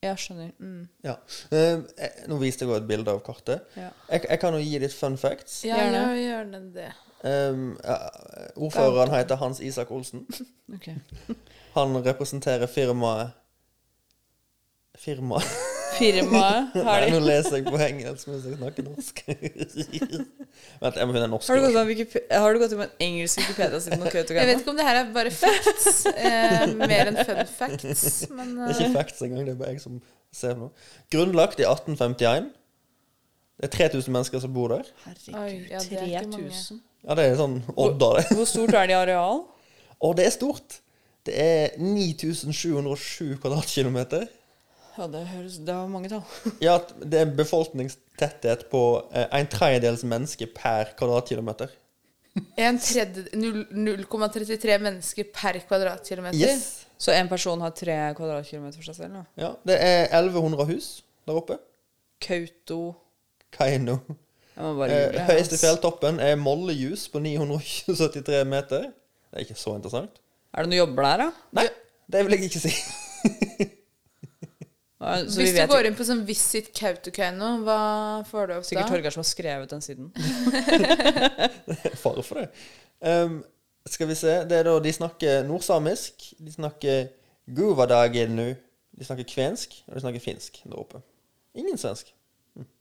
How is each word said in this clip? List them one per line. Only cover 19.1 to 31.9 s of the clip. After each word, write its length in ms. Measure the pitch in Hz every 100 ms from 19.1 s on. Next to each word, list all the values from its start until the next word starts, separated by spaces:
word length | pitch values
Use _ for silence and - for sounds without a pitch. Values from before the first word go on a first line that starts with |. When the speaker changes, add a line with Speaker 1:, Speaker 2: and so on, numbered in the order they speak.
| -
Speaker 2:
<laughs> 1600 | - 147 - - 151 147 147 156 262 165 - _ - _ - -
Vent, 160 | 127 -
jeg 100 | 123
må 80 | 123
finne 120 | 117
en 60 |
norsk 160 | 110 -
Speaker 1:
Har 100 | 254
du 40 |
gått 120 | 269 226
Speaker 2:
ord. 40 |
Speaker 1:
om 100 | 220
Wikipe-, 320 | 220 226 - -
har 220 | - 214
du 60 | 220
gått 140 | 233 208
om 80 | 208
en 80 | - 175
engelsk 340 | 170 170 -
Wikipedia-side 580 | - 196 175 156 175 165
om 40 | 175
Kautokeino? 320 | 175 160 165
Speaker 3:
Jeg 80 | 247
vet 120 | 254
ikke 100 | 254
om 60 | 294
det 60 | 302
her 120 | 247
er 120 | 247
bare 180 | 226 233
facts, 720 | 170 370 392 403 415 - - -
eh, 540 | - 233 226 226 226 226 220
mer 320 | 214 208 202
enn 80 | 214
fun 200 | 151 208 -
facts, 600 | - - 139 135 143 - - -
men, 260 | 262 - 247
Speaker 2:
Det 100 | 240
er 80 | -
ikke 140 | 233
Speaker 3:
eh, 60 | 254
Speaker 2:
facts 260 | - -
engang, 220 | 123 127 139
det 100 | 127
er 60 |
bare 120 | 131 131
jeg 80 |
som 140 | 147 123 _ _ _
ser 220 | - 127 123
noe. 140 | 117 _ - - _
Grunnlagt 500 | 156 180 175 170 -
i 60 | 98
atten 280 | 90 -